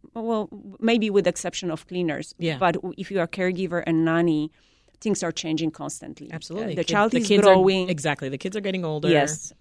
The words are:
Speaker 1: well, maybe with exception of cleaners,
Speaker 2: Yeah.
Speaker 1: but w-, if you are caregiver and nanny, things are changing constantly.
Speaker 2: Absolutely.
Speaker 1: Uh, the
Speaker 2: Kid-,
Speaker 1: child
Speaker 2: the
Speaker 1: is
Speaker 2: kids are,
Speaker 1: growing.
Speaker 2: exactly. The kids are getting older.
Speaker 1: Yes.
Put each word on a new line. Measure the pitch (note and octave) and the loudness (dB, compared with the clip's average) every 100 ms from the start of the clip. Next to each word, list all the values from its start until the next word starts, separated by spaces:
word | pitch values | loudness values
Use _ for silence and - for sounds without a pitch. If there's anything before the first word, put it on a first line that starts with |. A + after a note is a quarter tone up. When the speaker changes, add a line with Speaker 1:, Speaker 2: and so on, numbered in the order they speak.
| - | -16
Speaker 1:
well, | A#3 A3+ A3 G#3 G#3 G3+ F#3+ | -8 -4 -4 -4 -10 -18 -2
maybe | A3 A#3 G#3+ | 2 2 4
with | G3 F3 | 2 2
exception | - - - F3+ | 0 -6 -6 -6
of | D#3 - | -6 -6
cleaners, | F3+ E3+ C#3+ D3+ - | -4 -2 -4 -8 -6
Speaker 2:
Yeah. | E3+ C#3 | -4 0
Speaker 1:
but | F#3 | 0
w-, | E3 F3+ - | 0 -4 -10
if | F#3 | -6
you | G3 | -4
are | E3+ | -4
caregiver | - F#3 F3+ F#3 F3 - | -2 -2 -2 -4 -4 0
and | D#3+ | 2
nanny, | E3 E3 E3+ D3+ D#3 - _ _ _ _ | 2 2 2 0 -2 -8 _ _ _ _
things | A3 F#3+ | -4 -2
are | E3+ | -4
changing | D#3+ E3 D#3 D#3+ | -6 -4 -2 -2
constantly. | D#3 C#3+ - - D3+ D3+ | -6 -10 -12 -14 -18 -14
Speaker 2:
Absolutely. | D#3+ - F3 A3 | -14 -12 -8 -6
Speaker 1:
Uh, | D3+ | -4
the | |
Speaker 2:
Kid-, | E3 | 0
Speaker 1:
child | G#3 A3 | 2 2
Speaker 2:
the | B3 | 2
Speaker 1:
is | G#3 | 4
Speaker 2:
kids | G#3 G3+ | 6 8
are, | |
Speaker 1:
growing. | F#3+ F#3+ F#3+ F3+ | 8 6 2 0
Speaker 2:
exactly. | D#3+ D3+ C#3 C3+ | -2 -2 -4 -6
The | C3+ | -6
kids | F#3+ G#3+ | -8 -6
are | |
getting | G3+ F#3+ | -6 -4
older. | E3 D3+ D#3+ | -4 -2 2
Speaker 1:
Yes. | D#3 C#3+ D#3 - - | 4 2 -2 -12 -16